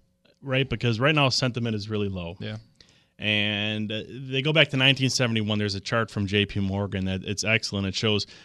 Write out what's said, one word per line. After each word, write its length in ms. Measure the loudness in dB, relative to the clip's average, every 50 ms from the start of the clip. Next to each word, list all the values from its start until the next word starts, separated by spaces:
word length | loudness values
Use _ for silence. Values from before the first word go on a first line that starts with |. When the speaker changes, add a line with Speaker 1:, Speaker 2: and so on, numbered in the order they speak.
| _ _ _ _ _ _ _ _
Speaker 1:
right? 240 | -6 -2 0 0 0 0
Because 300 | -2 0 0 2 2 4
right 140 | 2 2 4
now 140 | 4 2 2
sentiment 460 | 2 0 0 0 -2 -2 -2 -2 -2
is 140 | -4 -4 -4
really 180 | -4 -2 -2 -2
low. 280 | -4 -6 -6 -8 -8 -8
Speaker 2:
Yeah. 160 | -10 -10 -10 -10 -14 _ _ _ -20 _ _ _ _ _ _ -6
Speaker 1:
And, 720 | -2 0 0 2 0 0 -2 -2 -2 -2 -2 -4 -4 -4
uh, 100 | -6 -6 -8 -10
they 320 | -12 -12 -10 -6 -4 -2
go 120 | 0 2 4
back 140 | 4 4 4
to 100 | 4 4
nineteen 320 | 6 4 4 4 2 0
seventy-one. 480 | 2 2 2 2 2 2 2 2 0 0
There's 160 | 0 0 -2
a 60 | -4
chart 300 | -4 -2 0 0 0 0
from 160 | -2 -2 -2
J 200 | 2 2 2 2
P 120 | 2 0 -2
Morgan 460 | -2 -2 0 -2 -2 -2 -2 -2 -2
that 180 | -2 -2 -4
it's 220 | -4 -6 -6 -4 0
excellent. 420 | 0 0 0 0 -2 -4 -2 -2
It 80 | -2 -2
shows 320 | -2 0 0 0 0 -2 -4 -12 -20